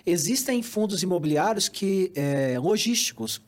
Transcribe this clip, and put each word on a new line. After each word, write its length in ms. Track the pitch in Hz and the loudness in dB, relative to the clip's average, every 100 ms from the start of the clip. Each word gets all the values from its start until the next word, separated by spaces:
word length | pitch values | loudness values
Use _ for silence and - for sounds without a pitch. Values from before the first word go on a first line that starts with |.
| - | 0
Existem 560 | 175 151 262 - 247 | 0 2 0 0 -2
fundos 400 | 233 214 214 190 | -2 -2 -2 0
imobiliários 640 | 180 175 151 147 190 214 - | 0 0 2 2 2 0 -2
que, 460 | - 196 190 185 143 | -2 0 0 0 0
é, 420 | 143 139 135 123 | 0 0 0 0
logísticos. 840 | 156 214 220 233 - - 220 - | 2 2 2 0 -2 -4 -8 -8